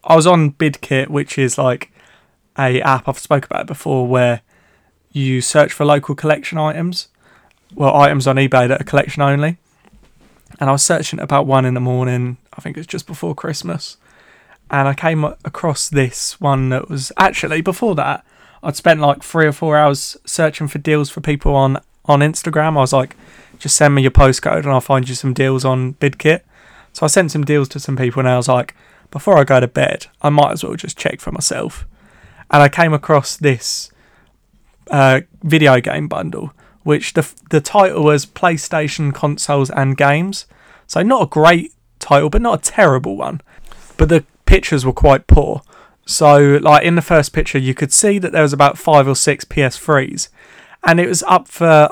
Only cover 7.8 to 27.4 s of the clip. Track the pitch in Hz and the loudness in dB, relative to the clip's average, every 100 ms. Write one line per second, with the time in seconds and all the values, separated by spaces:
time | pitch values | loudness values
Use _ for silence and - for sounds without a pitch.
7.8 | 139 147 143 147 131 135 135 131 123 131 | 2 4 4 2 0 0 2 2 2 0
8.8 | 143 143 143 151 143 143 151 170 _ _ | -2 -2 -2 -2 -2 0 -2 -6 _ _
9.8 | _ _ _ _ _ _ _ - 135 139 | _ _ _ _ _ _ _ -6 -2 0
10.8 | - 170 156 - 143 143 143 135 131 127 | 0 -2 -4 -10 -2 -2 2 2 2 -2
11.8 | 127 127 127 123 123 123 _ - - 151 | -2 -2 -2 -4 -4 -10 _ -18 -14 -14
12.8 | 165 185 - 165 170 143 - 147 170 170 | -12 -12 -12 -10 -8 -8 -8 -8 -8 -10
13.8 | - - _ _ _ _ _ _ _ 143 | -12 -18 _ _ _ _ _ _ _ -2
14.8 | 135 139 165 160 151 - - - 170 139 | -2 -2 -2 -2 -4 -6 -14 -6 -6 -6
15.8 | - 143 127 - - - 147 135 131 127 | -4 -2 -2 -4 -12 -6 -2 -2 -2 -4
16.8 | - 139 131 - 190 - - 156 165 185 | -6 -10 -8 -2 0 0 -4 -4 -4 -4
17.8 | 233 156 131 147 _ _ _ _ - 139 | -2 -2 -4 -6 _ _ _ _ -10 -2
18.8 | 175 156 147 143 - 165 156 143 160 151 | 0 2 2 0 -4 0 0 0 0 2
19.8 | 151 139 - - - - 156 - 147 151 | 2 0 -6 -14 -10 -2 -2 -2 -8 -6
20.8 | 151 151 143 - 156 143 143 139 135 135 | -2 -2 -2 -6 -6 -4 0 2 0 -2
21.8 | - _ - 143 151 156 170 156 156 151 | -8 _ 0 2 2 -2 -4 -2 0 0
22.8 | 131 135 131 - - - _ - 143 - | 0 0 -2 -8 -20 -20 _ -14 -6 2
23.8 | 147 143 131 - 135 127 156 160 143 131 | 2 4 4 4 4 2 -2 -4 0 -2
24.8 | - 135 127 123 135 127 135 131 135 127 | 0 -2 -2 -6 -4 -2 -2 0 -2 -2
25.8 | 127 135 143 - 151 170 - _ _ - | -4 -4 -4 0 0 0 -4 _ _ -20
26.8 | _ - 151 196 170 151 | _ -6 0 0 0 -2